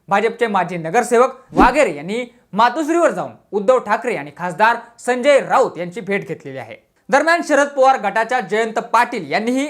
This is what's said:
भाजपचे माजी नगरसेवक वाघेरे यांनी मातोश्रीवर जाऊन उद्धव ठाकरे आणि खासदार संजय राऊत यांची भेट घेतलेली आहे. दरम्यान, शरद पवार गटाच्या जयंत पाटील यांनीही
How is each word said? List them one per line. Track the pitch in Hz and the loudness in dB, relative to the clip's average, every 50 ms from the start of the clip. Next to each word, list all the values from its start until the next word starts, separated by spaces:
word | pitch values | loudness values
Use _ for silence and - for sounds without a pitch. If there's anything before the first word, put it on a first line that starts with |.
| _ - | _ -2
भाजपचे | 196 208 220 220 226 - 233 226 | -2 0 0 -2 -2 -2 -4 -2
माजी | 202 185 175 170 185 170 | 0 -2 -2 -2 -4 -8
नगरसेवक | 160 160 175 240 233 - 240 226 254 254 254 - _ - - | -6 -2 -2 -2 0 2 2 2 2 2 0 -8 _ -6 2
वाघेरे | 170 202 247 247 302 269 202 151 | 4 4 4 6 4 2 2 0
यांनी | 143 147 180 214 247 247 240 _ _ _ _ - | -6 -8 -6 -6 -6 -6 -8 _ _ _ _ 0
मातोश्रीवर | 202 233 247 254 320 311 285 330 339 330 269 | 2 2 2 2 0 -2 0 0 2 2 2
जाऊन | 190 180 147 123 113 - _ - | 0 0 -6 -8 -10 -16 _ -8
उद्धव | 185 214 196 220 254 240 | -6 -4 2 2 2 2
ठाकरे | - 208 214 233 240 240 196 | 2 -2 -4 -2 -2 -4 -4
आणि | 147 139 147 - - | -6 -6 -10 -12 -8
खासदार | 175 180 165 160 214 226 233 226 - - _ _ | -8 -6 -2 2 2 2 2 0 -4 -16 _ _
संजय | - 240 247 247 240 285 285 247 | -4 -4 -2 0 4 4 4 4
राऊत | 185 170 196 269 240 180 - 160 | 4 2 2 2 2 2 -2 -6
यांची | 175 175 175 233 | -10 -10 -10 -10
भेट | 180 190 196 196 165 - | -6 -4 -4 -4 -4 -6
घेतलेली | 156 - - 139 131 131 | -10 -12 -12 -14 -12 -12
आहे. | - 117 113 - _ _ _ _ _ - | -14 -14 -16 -20 _ _ _ _ _ 0
दरम्यान, | 220 277 302 330 339 339 | 0 2 2 2 0 0
शरद | - 269 294 285 285 285 | 0 0 2 2 2 2
पवार | 285 269 262 262 262 233 | 2 2 4 4 4 2
गटाच्या | 202 202 196 220 226 226 254 254 | 0 -2 -2 -2 -2 0 -2 -4
जयंत | 202 165 208 220 233 220 214 240 - | -2 -2 -2 -2 -2 -2 -2 -6 -4
पाटील | - - 226 240 240 262 214 160 135 | 0 2 2 2 0 -2 -8 -6 -4
यांनीही | 151 196 214 240 254 262 285 302 | -4 -4 -2 -2 -2 -2 -4 -4